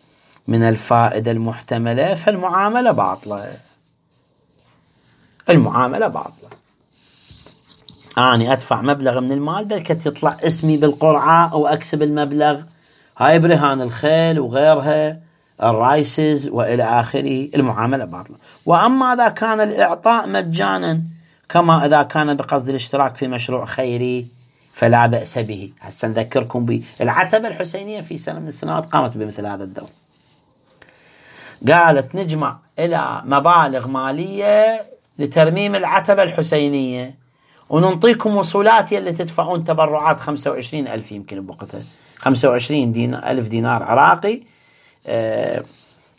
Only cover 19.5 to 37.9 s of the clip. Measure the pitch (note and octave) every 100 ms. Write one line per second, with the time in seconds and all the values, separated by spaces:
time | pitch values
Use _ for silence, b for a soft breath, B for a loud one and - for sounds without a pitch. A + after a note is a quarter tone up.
19.5 | A3 G#3 G#3 F#3 F3 A3 A#3 F#3+ G3 F3
20.5 | E3 G3 F#3+ E3+ E3 E3 - b b _
21.5 | F3 E3+ D#3+ C#3+ D3 C#3+ D#3 D3+ C#3+ -
22.5 | D3 B2 C3+ A#2+ C#3 C3+ C3 C3 B2 A#2+
23.5 | B2+ A2+ - C3 A#2+ B2 B2 B2 _ _
24.5 | _ _ - A#2 A#2 A#2 A#2 - B2+ G#2+
25.5 | G2+ G2 _ G2 - A2+ A2 A#2 C3+ B2
26.5 | B2 A#2 A#2 - - - E3 F#3 A3 A3+
27.5 | - F3 F#3+ G3+ G#3+ E3 E3 D#3+ D#3+ D#3+
28.5 | D#3+ D#3 D#3+ D#3+ D3 B2+ A2+ G#2+ G#2 G2+
29.5 | G2+ F#2+ F#2+ - _ _ _ _ _ _
30.5 | _ _ _ B B B B B B B
31.5 | B A#2 E3+ E3+ C#3 A#2+ F#3 F3+ D#3 C#3
32.5 | - _ - E3+ D#3+ C3+ A2+ - C#3 D3+
33.5 | F3 D3 C3 A#2+ C3 C3+ D3 F#3+ G3 G3+
34.5 | G#3 A3 A3+ G#3 - _ - D3 E3 D#3+
35.5 | F3 G3+ G3 E3 F#3+ F#3 G3 F3+ D#3+ D#3+
36.5 | D3+ C#3+ C#3 C3 B2+ B2+ C3 _ b b
37.5 | b b D3+ F#3